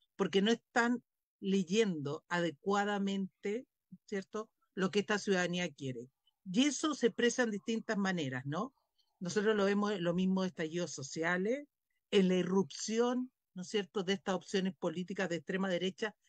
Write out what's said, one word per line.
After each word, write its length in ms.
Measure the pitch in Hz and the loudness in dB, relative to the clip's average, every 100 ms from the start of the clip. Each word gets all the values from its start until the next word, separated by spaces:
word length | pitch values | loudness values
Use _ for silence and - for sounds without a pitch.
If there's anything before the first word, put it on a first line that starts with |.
| _ - | _ -4
porque 260 | 185 196 | 0 2
no 100 | 202 | 4
están 520 | 233 _ 240 233 247 - _ _ _ | 2 _ 0 0 0 -6 _ _ _
leyendo 800 | 196 196 165 214 214 160 139 156 - | 0 0 2 2 2 0 -6 -8 -4
adecuadamente, 1400 | 175 170 147 196 202 202 202 196 196 190 - 202 220 - _ _ 185 _ | -2 0 -2 -2 0 0 0 -2 -2 -4 -6 -6 -6 -8 _ _ -20 _
¿cierto?, 440 | 196 185 214 220 _ _ - | -8 -6 -10 -10 _ _ -2
lo 140 | 185 | 0
que 80 | 202 | 0
esta 200 | 196 247 | 0 0
ciudadanía 500 | - 185 180 175 175 | 2 2 2 0 -4
quiere. 360 | 147 135 123 127 _ _ _ 190 | -6 -8 -8 -12 _ _ _ -2
Y 120 | 185 285 | 2 4
eso 300 | 269 320 277 | 2 -2 2
se 120 | 240 | 0
expresa 360 | - 233 233 | 4 2 4
en 80 | 240 | 0
distintas 460 | 202 - 226 - 208 | 0 -2 -4 -2 0
maneras, 480 | 196 180 135 127 135 | 0 0 -2 -4 -4
¿no? 280 | 156 262 - _ _ _ _ | -4 -6 -10 _ _ _ _
Nosotros 360 | 175 208 208 214 | -2 0 2 4
lo 100 | 196 | 4
vemos, 340 | 202 208 202 | 2 0 0
lo 140 | 170 | 0
mismo, 300 | 175 185 190 185 | 2 2 2 0
estallidos 460 | - 160 175 170 | -2 -4 -2 -4
sociales, 760 | - 135 - 165 180 202 269 294 _ _ _ _ | -6 -8 -4 0 0 0 -2 -6 _ _ _ _
en 160 | 208 185 | 4 4
la 80 | 185 | 4
irrupción, 960 | 180 196 - - - 226 240 254 254 - _ | 2 2 0 -4 -4 0 2 0 -4 -10 _
¿no 80 | 185 | -14
es 60 | 180 | -6
cierto?, 340 | 214 190 214 | -4 -4 -4
de 100 | 180 | -2
estas 220 | 196 - 185 | -2 -2 -4
opciones 380 | - 196 185 - | -2 -2 -2 -2
políticas 540 | 175 165 180 202 180 | -4 -4 -6 -4 -2
de 80 | 170 | -4
extrema 320 | - 185 190 | -4 -4 -2
derecha, 460 | 175 185 - 220 - | -2 -2 -4 -8 -8